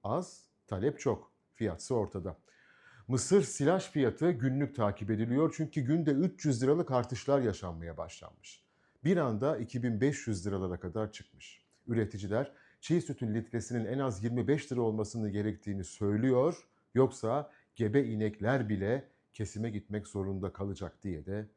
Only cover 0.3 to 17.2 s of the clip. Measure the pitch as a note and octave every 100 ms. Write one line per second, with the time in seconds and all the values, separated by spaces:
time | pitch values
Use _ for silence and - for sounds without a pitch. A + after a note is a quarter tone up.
0.3 | - _ _ _ G2 B2 C3+ C#3 G#2+ -
1.3 | _ _ _ G#2+ E2+ - B2 G2 G2 F2
2.3 | D#2+ _ _ _ - - - - B2+ -
3.3 | G3 C#3+ - C#3+ F#3 - D3+ B2+ - E3
4.3 | C#3+ C3 C3+ C#3+ - G#2 G2 G#2 G#2+ A2+
5.3 | B2+ D#3+ D#3+ D#3 - B2 D#3+ D#3 C#3 F3
6.3 | F#3 D#3 A#2+ C3 D#3+ E3+ B2+ A#2 A#2 -
7.3 | C#3 A#2+ F#2 F#2 E2 E2 D#2+ E2+ - E2
8.3 | - - - _ _ _ _ C#3+ F3+ C#3+
9.3 | G#2+ C3+ C3 A#2 B2 B2 A2 C3+ C#3+ -
10.3 | G2 F#2+ G2 F#2 F2+ F2+ A2 G#2+ - -
11.3 | - - - _ _ - A#2 G#2 G#2 G2
12.3 | A2 D3 - _ _ - E3 - C#3 B2+
13.3 | A2+ A#2 A#2 G#2 A#2+ G#2+ C3 C3+ G2 A2+
14.3 | A#2+ G#2 D3 - B2 A2+ A2 G#2 A#2 G#2+
15.3 | G2+ G#2 G#2 - G2 F2+ - G2+ G#2 C3
16.3 | B2 C#3+ F3 - _ _ A#2+ C3 -